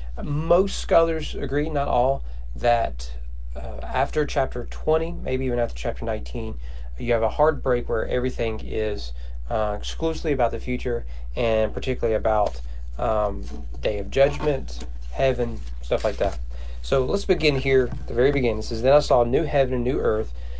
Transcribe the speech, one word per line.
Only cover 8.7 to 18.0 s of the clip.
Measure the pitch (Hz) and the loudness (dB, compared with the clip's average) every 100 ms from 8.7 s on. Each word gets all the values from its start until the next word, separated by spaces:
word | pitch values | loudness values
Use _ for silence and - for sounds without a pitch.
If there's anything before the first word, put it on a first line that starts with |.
| 113 107 101 - - - - - | -2 -2 -2 -4 -6 -6 -6 -2
uh, | 113 107 104 | 0 0 -2
exclusively | - - 165 156 160 | -4 -2 -2 0 0
about | 131 120 | 2 2
the | 117 | 0
future | 127 123 127 117 - - - | -2 -2 0 -2 -4 -6 -6
and | - 117 110 107 | 0 2 2 2
particularly | 123 131 123 117 | 0 -2 0 2
about, | 107 110 107 101 - - - - - | 2 2 2 2 0 -4 -4 -4 -2
um, | 120 110 104 98 98 - - - | 0 2 0 -2 -4 -6 -6 -2
Day | 113 104 | -2 -2
of | 98 | 0
Judgment, | 131 143 143 151 135 - - - - - | 4 4 4 -2 -2 -4 -6 -6 -6 -6
heaven, | - 135 123 117 113 - - | 0 2 2 -2 -2 -6 -6
stuff | - 120 | -2 0
like | 110 98 | 0 0
that. | 98 - - - - - | -2 -2 -6 -6 -6 -4
So | - 135 | 0 0
let's | 131 190 | 2 0
begin | - 165 151 139 | 0 2 4 2
here | 135 135 123 | 4 4 4
at | 120 | -2